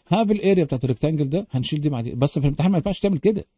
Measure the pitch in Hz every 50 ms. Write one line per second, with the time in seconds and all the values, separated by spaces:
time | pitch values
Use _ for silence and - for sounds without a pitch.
0 | _ - 170 220 226 202 214 196 - 196 196 180 156 143 135 120 - 127 123 -
1 | - 151 160 147 147 135 151 190 214 - - 127 127 - 156 151 143 151 143 117
2 | 113 123 - 120 135 143 - 160 139 143 143 - 160 185 196 160 - 202 185 -
3 | - 202 190 135 - 214 214 - - - _